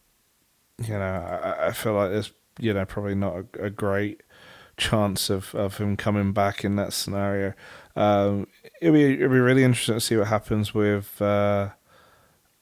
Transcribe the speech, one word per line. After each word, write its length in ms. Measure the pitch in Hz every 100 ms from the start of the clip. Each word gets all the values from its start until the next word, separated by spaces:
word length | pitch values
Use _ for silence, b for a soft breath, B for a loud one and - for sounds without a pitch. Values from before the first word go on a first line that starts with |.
| _ _ _ _ _ _ _ -
you 120 | 113
know, 80 | 104
I, 640 | 95 92 87 87 95 78 80
I 40 |
feel 220 | 113 113
like 180 | 104 98
there's, 200 | 104 104 - _ -
you 140 | 113
know, 120 | 98 95
probably 300 | - 101 98
not 200 | 98 87
a, 300 | 101 - 104
a 40 |
great 540 | 101 104 98 104 104 _ B B B B -
chance 540 | - 110 101 95 -
of, 260 | 98 95 -
of 220 | 101 -
him 180 | 104 98
coming 380 | - 104 101
back 320 | 101 101 - 104
in 100 | 101
that 160 | 95
scenario. 600 | - - 98 101 98 98 - B B B -
Um, 500 | 104 101 101 101 - _ - -
it'll 120 | 165
be, 200 | 151 143
it'll 160 | 139 143
be 100 | 127
really 240 | 123 131
interesting 320 | 127 120 - 110
to 60 |
see 160 | - 113
what 100 | 104
happens 460 | 107 - 107 101
with, 480 | 110 104 104 101 -
uh, 480 | 104 101 104 101 101 - b b b b b b _ _